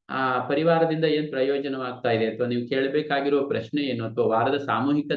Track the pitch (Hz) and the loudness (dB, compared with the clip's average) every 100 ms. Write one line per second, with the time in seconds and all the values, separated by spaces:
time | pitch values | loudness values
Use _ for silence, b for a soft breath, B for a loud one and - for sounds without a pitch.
0 | - 131 131 127 - 143 165 165 160 156 | -8 -2 0 0 0 2 4 4 4 2
1 | 156 151 151 135 135 139 139 135 127 120 | 2 2 0 0 0 0 -2 -6 -6 -4
2 | 123 110 110 110 123 120 120 135 135 151 | 0 2 0 -2 -2 -2 -2 0 0 0
3 | 151 139 139 143 135 113 - 147 143 117 | 0 0 2 2 2 -2 -4 -4 -2 -2
4 | 113 117 110 110 139 139 123 113 139 147 | -2 0 2 2 2 0 0 0 2 0
5 | 143 | 0